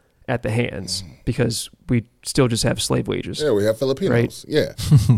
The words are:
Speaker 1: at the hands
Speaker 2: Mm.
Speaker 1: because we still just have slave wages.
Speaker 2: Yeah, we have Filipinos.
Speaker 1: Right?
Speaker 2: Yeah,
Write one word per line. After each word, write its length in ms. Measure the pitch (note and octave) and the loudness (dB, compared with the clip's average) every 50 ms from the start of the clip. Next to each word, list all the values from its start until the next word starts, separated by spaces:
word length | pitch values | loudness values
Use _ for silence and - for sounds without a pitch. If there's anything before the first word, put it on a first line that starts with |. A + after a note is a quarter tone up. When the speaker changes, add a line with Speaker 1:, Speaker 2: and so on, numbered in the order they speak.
| _ _ _ _ - - | _ _ _ _ -6 -4
Speaker 1:
at 160 | B2+ B2 B2 | -4 -4 -2
the 80 | A#2+ | -2
hands 500 | G#2+ A#2 A#2 - - - F#2+ - - - | -2 -2 -2 -2 -4 -8 -8 -8 -8 -8
Speaker 2:
Mm. 240 | - - - - - | -10 -12 -18 -8 -6
Speaker 1:
because 440 | - A#2 - A#2+ B2 A2+ - - - - _ _ - | -6 -2 0 0 0 -2 -4 -8 -10 -14 _ _ 0
we 140 | B2 A#2+ G#2+ - _ _ _ | 0 0 0 -4 _ _ _
still 240 | - - D3+ C3+ A#2+ | -4 2 2 4 4
just 140 | A#2 G#2+ - | 2 0 0
have 160 | A2+ A#2+ A#2 | 0 0 -2
slave 280 | - - C3 B2+ A#2+ G#2 | -2 -2 -2 -2 -2 -2
wages. 340 | G2+ F2+ - - - - | -4 -6 -6 -8 -6 -2
Speaker 2:
Yeah, 100 | D3+ D3 | 0 2
we 120 | A#2 G2+ G2+ | 2 2 2
have 160 | A2 A2 - | 2 0 0
Filipinos. 320 | C#3 C3 C3+ C3 F#3+ F#3+ B2 | 0 -2 -2 -2 0 0 2
Speaker 1:
Right? 320 | A#2 A#2 B2 - - - - | 2 0 0 -4 -10 -12 -2
Speaker 2:
Yeah, 260 | - D3+ G#2 - - - - - D#3 B2+ - - B2 | 0 0 0 0 -4 -8 2 6 6 6 6 6 2